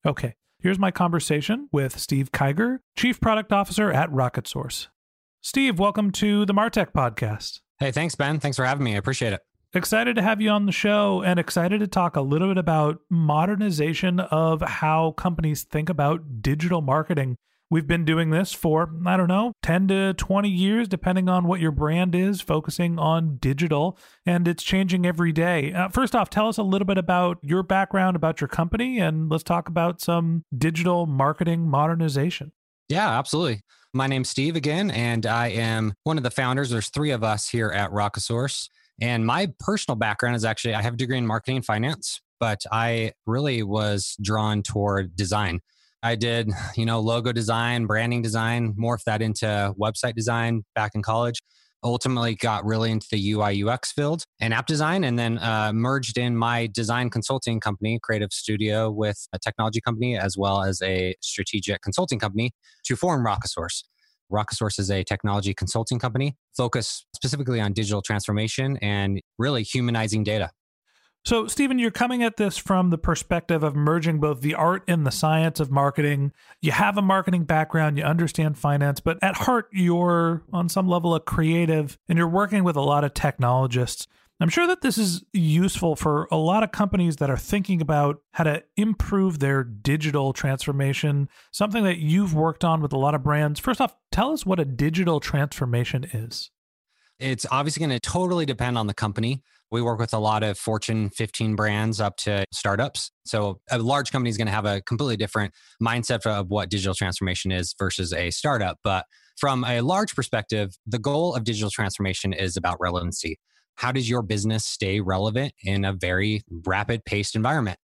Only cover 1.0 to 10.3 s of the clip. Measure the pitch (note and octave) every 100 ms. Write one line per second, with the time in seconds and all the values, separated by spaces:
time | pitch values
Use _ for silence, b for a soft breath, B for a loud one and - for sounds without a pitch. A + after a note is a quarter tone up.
1 | F3 E3+ - D3 C#3+ A#3 D4 C#3+ C3 -
2 | - C#3 C3+ - C#3 D3 A#3 C4 _ -
3 | B3 - A3+ G#3+ G#3+ G3+ G3 F#3+ G#3+ C3+
4 | C#3 C3+ B2 - - C3+ B2+ - - _
5 | _ _ _ _ - C4+ C4+ F3 G3+ G3+
6 | G3+ - G#3 G#3 G3+ G3+ A3+ A3+ F3 -
7 | B2 A2 A2 G#2+ - - _ _ C#3 C#3+
8 | E3 - C#3 D#3 C#3+ C3+ B2+ C#3+ B2+ G#2
9 | A#2 C3+ A#2 F#2+ _ _ _ F3+ F3+ A3
10 | A#3+ A#3 G3